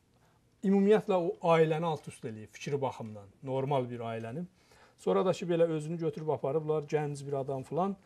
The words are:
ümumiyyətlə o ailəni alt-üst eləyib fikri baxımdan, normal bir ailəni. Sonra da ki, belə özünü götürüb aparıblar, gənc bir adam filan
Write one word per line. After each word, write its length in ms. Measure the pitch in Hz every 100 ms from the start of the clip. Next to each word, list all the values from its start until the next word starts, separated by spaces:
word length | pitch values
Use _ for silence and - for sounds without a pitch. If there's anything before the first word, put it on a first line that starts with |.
| _ _ _ _ _ _
ümumiyyətlə 540 | 190 196 196 214 208 185
o 160 | 170 - 170
ailəni 340 | 165 160 156 170
alt-üst 360 | 147 - -
eləyib 280 | 127 107 107
fikri 260 | - - 139
baxımdan, 480 | 127 - 113 107 101 _
normal 460 | 135 131 135 143 120
bir 100 | 120 113
ailəni. 320 | 113 113 139 180 _ _ - - _
Sonra 260 | 190 190 185
da 60 |
ki, 140 | - 170
belə 200 | 170 165
özünü 320 | 160 151 170
götürüb 300 | 160 147 156
aparıblar, 560 | 139 143 156 156 156 147
gənc 380 | 151 147 143 139
bir 140 | 139
adam 220 | 135 135 -
filan 300 | 143 196 196